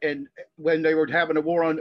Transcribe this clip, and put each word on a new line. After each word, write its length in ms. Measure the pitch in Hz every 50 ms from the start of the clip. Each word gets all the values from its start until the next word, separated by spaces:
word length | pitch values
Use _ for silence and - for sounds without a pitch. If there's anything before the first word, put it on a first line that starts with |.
and 240 | 160 147 143 139 139 - _ 170 175 _ _
when 260 | - 151 165 160 160
they 120 | 160 156 160
were 120 | 156 156
having 300 | 135 147 170 170 160 156
a 40 | 156
war 240 | 151 165 170 170 165
on, 140 | 160 156 160